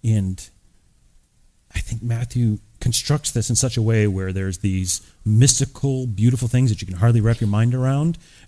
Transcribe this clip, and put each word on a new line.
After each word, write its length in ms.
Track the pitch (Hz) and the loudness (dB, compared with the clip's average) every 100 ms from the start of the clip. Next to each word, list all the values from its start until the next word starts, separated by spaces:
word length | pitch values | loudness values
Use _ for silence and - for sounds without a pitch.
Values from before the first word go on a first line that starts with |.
And 420 | 113 110 95 95 - _ _ _ _ _ _ _ _ _ _ _ _ | 2 0 0 -6 -12 _ _ _ _ _ _ _ _ _ _ _ _
I 40 | - | -8
think 240 | - 113 | -6 -6
Matthew 560 | 120 117 120 123 117 107 - _ | -4 -4 -2 0 0 0 -6 _
constructs 500 | - 117 - 151 - | -2 -2 -2 -2 -2
this 180 | 120 110 | -4 -2
in 80 | 117 | 0
such 220 | 135 117 | 0 0
a 40 | |
way 240 | 110 113 107 | 2 2 2
where 260 | 95 95 | 0 -4
there's 260 | 95 95 92 | -4 -4 -2
these 420 | 101 95 92 - - _ | -2 -2 -2 -4 -8 _
mystical, 840 | - 107 139 - 139 - 143 131 127 | 0 4 6 4 -2 -4 -4 -2 -4
beautiful 420 | 98 113 127 120 | 2 2 2 0
things 200 | 123 131 | 2 2
that 140 | 104 | 0
you 40 | 90 | -6
can 120 | 90 | 0
hardly 240 | 117 117 | 2 4
wrap 180 | 110 117 | 2 0
your 80 | 107 | 0
mind 260 | 104 117 | 2 0
around, 440 | 127 127 139 160 170 - - | 0 0 0 0 -4 -12 -20